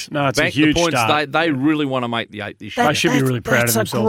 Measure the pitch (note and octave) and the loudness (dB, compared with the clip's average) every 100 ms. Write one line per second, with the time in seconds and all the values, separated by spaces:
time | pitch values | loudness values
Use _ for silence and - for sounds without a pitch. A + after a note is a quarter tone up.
0 | - D3+ C#3 C3+ E3 C3+ D3+ D3+ E3+ B2+ | -6 -2 0 2 0 2 2 4 2 2
1 | A#2 D3+ D3 D3+ E3 C3+ C#3+ D3+ C#3+ C3 | 2 2 0 0 0 2 0 0 0 -2
2 | A#2+ A#2 - G2+ G2+ - G#2+ - D3+ C#3+ | -2 -4 -6 -8 -10 -12 -10 -2 0 2
3 | E3+ C#3+ C3 A#2+ - A#2+ A#2+ A3+ G#3+ B2 | 0 2 0 -2 -2 0 2 0 -2 0